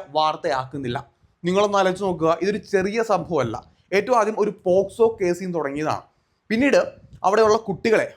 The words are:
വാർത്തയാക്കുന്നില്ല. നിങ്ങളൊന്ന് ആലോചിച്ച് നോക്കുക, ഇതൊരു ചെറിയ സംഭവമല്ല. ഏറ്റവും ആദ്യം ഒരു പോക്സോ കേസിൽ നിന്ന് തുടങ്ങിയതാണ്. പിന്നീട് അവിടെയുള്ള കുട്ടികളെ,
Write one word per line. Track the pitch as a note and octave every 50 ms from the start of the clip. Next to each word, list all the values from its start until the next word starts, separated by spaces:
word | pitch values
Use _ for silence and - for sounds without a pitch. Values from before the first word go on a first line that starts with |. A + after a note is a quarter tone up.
| F#3+ -
വാർത്തയാക്കുന്നില്ല. | C#3+ D3+ D#3 D#3 D#3 D#3 - E3+ C#3 C3 C3 C3 - C#3+ C3+ A#2+ A#2+ C#3 - - _ _ _ _ _ _ -
നിങ്ങളൊന്ന് | E3+ F#3 G3 G#3 G3+ G3+ G3
ആലോചിച്ച് | F#3+ F#3+ F3+ F#3 G3+
നോക്കുക, | G3 F3+ D#3 D#3+ D#3+ E3 E3
ഇതൊരു | E3+ G3 G#3 G#3
ചെറിയ | - - - F#3+ F#3 G3+ G3+ A#3 A3+
സംഭവമല്ല. | A3+ G3+ F3+ D#3+ - E3+ D3 B2+ A#2 G#2 G2+ - - _ _ _ _ -
ഏറ്റവും | G3 G#3 A#3+ B3 A#3+
ആദ്യം | G#3+ G#3 A3 F3
ഒരു | G#3 G#3 G3+ - _
പോക്സോ | F#3 F3+ F#3+ F#3+ F#3+ - - A3+ A3+ A3+ A3
കേസിൽ | G3 F3 F3 F3 F#3+
നിന്ന് | F#3 F3 E3
തുടങ്ങിയതാണ്. | D3 C#3 C#3 D3 D#3 D3 A#2 F#2+ - _ _ _ _ _ _ _ _ -
പിന്നീട് | G#3 A3 C4+ C#4+ A3+ F3 - - - - - - - - -
അവിടെയുള്ള | F3+ G3+ A3 A3 G#3+ G#3+ A3
കുട്ടികളെ, | A3 - F#3+ - - A#3 G#3+ F#3 B2+ A2 -